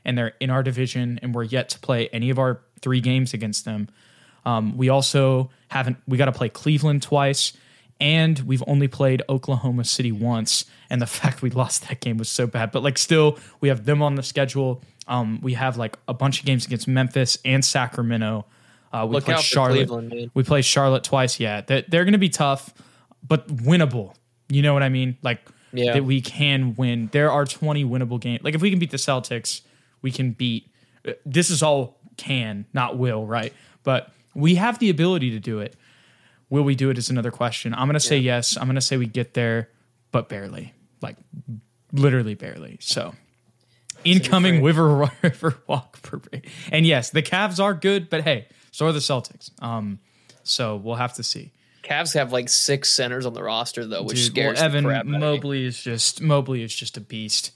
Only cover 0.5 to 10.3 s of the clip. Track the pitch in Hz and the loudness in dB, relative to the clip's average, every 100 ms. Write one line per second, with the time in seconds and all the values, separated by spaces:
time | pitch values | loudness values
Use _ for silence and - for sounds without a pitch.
0.5 | 131 131 127 127 127 123 117 123 120 110 | 0 0 -2 -2 -2 -4 -4 -4 -4 -2
1.5 | 127 - - - 120 113 113 123 131 127 | -2 -2 -8 -2 0 0 -2 0 2 2
2.5 | 123 _ - 127 127 127 131 127 107 107 | 0 _ -8 -2 0 2 2 0 -2 -4
3.5 | 101 113 107 104 _ _ _ _ _ 123 | -6 -6 -6 -6 _ _ _ _ _ -2
4.5 | 113 107 127 127 135 - 143 135 131 131 | 0 0 0 4 4 4 2 4 2 0
5.5 | _ _ 135 127 - - 127 135 - 117 | _ _ -4 -2 -4 -2 2 2 2 -4
6.5 | - 151 147 151 143 - 143 139 135 - | -2 0 2 2 0 2 2 2 0 -2
7.5 | - _ _ _ - 143 160 160 143 127 | -6 _ _ _ 0 4 4 4 2 0
8.5 | 131 143 143 139 - 135 131 - 131 - | -2 2 2 2 2 2 2 0 -4 0
9.5 | 123 131 123 113 - 123 104 120 | -2 0 -2 -2 -2 -2 0 0